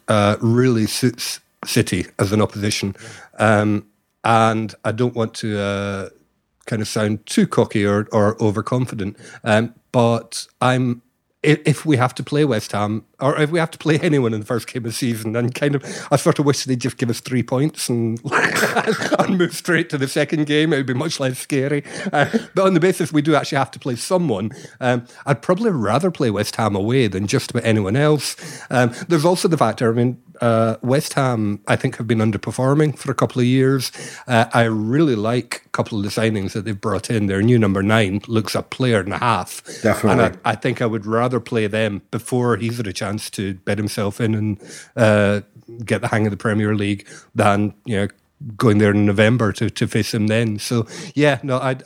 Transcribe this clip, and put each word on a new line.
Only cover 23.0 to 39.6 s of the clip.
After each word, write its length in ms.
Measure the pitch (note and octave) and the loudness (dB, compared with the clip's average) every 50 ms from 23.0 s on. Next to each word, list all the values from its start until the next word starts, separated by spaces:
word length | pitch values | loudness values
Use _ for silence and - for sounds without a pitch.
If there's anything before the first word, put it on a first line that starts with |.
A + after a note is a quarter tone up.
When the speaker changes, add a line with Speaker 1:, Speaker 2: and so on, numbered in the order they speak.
| F3 - - | -2 0 0
Speaker 1:
we 80 | D3+ | 0
do 140 | C#3+ D#3+ D#3 | 2 4 2
actually 220 | C#3 B2+ - - | 2 2 0 -2
have 140 | C#3 C3+ - | -2 -2 -4
to 80 | - - | -6 -8
play 160 | - C#3+ B2 | -6 -6 -6
someone, 560 | A#2 - - F#3 F#3 F3 D3+ A2 F#2 G2+ G#2+ - - - - - - | -6 -2 -2 0 0 2 0 0 -2 -2 -4 -6 -10 -16 -18 -10 -4
um, 240 | C3 B2+ B2+ A#2+ A#2+ - - - - | 0 0 0 0 -2 -8 -16 -8 -4
I'd 160 | - C#3+ C3+ | -2 -2 0
probably 300 | - - F#3 F#3 A#3 A#3 | 0 0 0 0 0 0
rather 400 | F#3 C3+ G#2 G2 A2 C#3 F3 F#3 | 0 0 0 2 2 2 2 0
play 180 | E3 - D3 A#2 | 0 0 0 0
West 260 | G2+ G2 G#2 - - | 0 0 -2 -2 -2
Ham 180 | - A2+ G#2+ G2+ | -2 0 0 0
away 320 | G2 G2 A2 B2 C#3 B2+ | 0 0 0 2 2 2
than 180 | A2 F#2 F#2+ G2+ | 2 0 -2 -2
just 240 | G2+ - B2+ - - | -2 -2 -2 -2 -2
about 120 | - A#2 - | -4 -2 0
anyone 320 | A2+ A2 A2 G2+ F#2 G#2+ | 2 2 2 2 0 0
else. 400 | C#3 D3 D3+ D3+ C#3+ - - - - - D#3 B2+ B2+ - - | 2 2 2 2 0 -2 -6 -10 -10 -14 -14 -14 -14 -8 -2
Um, 220 | - B2 B2+ A#2 A#2+ - - | 2 2 2 2 0 -4 -2
there's 160 | - E3+ D#3+ C#3+ | 0 2 2 4
also 220 | F3 F#3 F3+ - | 2 2 2 2
the 100 | G3+ E3 | 0 2
factor, 320 | D3 C3+ A2 G#2+ - B2 A2+ | 2 2 0 0 0 0 0
I 40 | A2+ | 2
mean, 280 | A#2+ A#2+ B2+ A#2+ - _ - - - | 2 2 0 0 -4 _ -20 -6 -2
uh, 340 | B2 A#2 A#2 A2+ A2+ A2+ A2+ - | 0 2 4 4 2 2 0 -2
West 320 | - A#2+ C3 D3 D#3+ - - | -2 0 0 0 0 -2 -2
Ham, 480 | D3+ C#3 C3 A#2+ A2+ G#2+ G2+ G#2 G#2 - - | 0 0 0 0 0 0 -2 -2 -4 -2 -2
I 80 | B2+ | 0
think, 180 | A#2 - C3+ - | 0 0 -2 -4
have 120 | - B2 | -4 -2
been 100 | A2 A#2+ | 0 0
underperforming 800 | A2 G#2+ A2+ G#2 G2 - - G#2 - B2+ C3 C#3+ D3+ D#3 D3+ C3 | 2 2 2 0 -2 -4 -6 -4 0 0 2 2 2 2 0 0
for 120 | - - C#3 | -4 -6 -6
a 40 | B2+ | -2
couple 240 | - - - - C3 | 0 0 0 2 2
of 60 | B2 | 2
years. 460 | B2 B2+ C3+ C3 C3 C#3 C3+ A#2+ - - - - - - - - | 4 4 4 4 4 2 0 -2 -6 -10 -12 -14 -16 -16 -12 -4
Uh, 200 | - B2 A2+ A#2 - - | 0 2 2 2 4 2
I 100 | B2 A#2 | 2 2
really 520 | A2+ A2 A2 G#2+ A2 B2 D3 E3+ D3+ B2 | 2 2 0 0 0 2 4 4 4 2
like 460 | G#2 G#2 A2 A#2+ B2+ A#2+ - - - - | 2 0 0 0 -2 -2 -4 -8 -14 -12
a 20 | _ | _
couple 280 | - - A#2 - - | -4 -4 -4 -2 -4
of 60 | G#2 G2+ | -4 -4
the 60 | G#2 | -4
signings 420 | - B2 A2 A2+ G#2+ G#2 F#2+ F#2+ | -2 0 0 0 0 0 -2 -4
that 140 | - A2+ F#2+ | -6 -6 -6
they've 140 | A2 G#2+ G2+ | -6 -6 -6
brought 300 | - A2+ F#2+ F#2 - - | -4 -4 -4 -4 -2 -2
in. 180 | B2 A2 G#2 | 0 0 0
Their 140 | G2 F#2+ G2 | 0 2 2
new 160 | G2+ A#2 B2 | 4 4 6
number 240 | A#2 A2 G2+ F#2+ G2 | 6 4 4 2 2
nine 380 | F#2+ G2+ A2 A2+ A2 F#2+ F#2+ G#2 - | 2 2 2 2 2 2 0 -4 -4
looks 280 | - A2+ A2 G#2 - - | -2 -2 -2 -2 -2 -4
a 60 | - | -6
player 380 | - - - - C3 B2+ A#2 G2+ | -6 -6 -6 -2 0 2 2 2
and 140 | F#2 F#2+ F#2+ | 0 -2 -4
a 40 | F2+ | -2
half. 440 | A#2+ B2 A2 F#2+ F2+ - - - | 0 0 0 0 -2 -6 -10 -14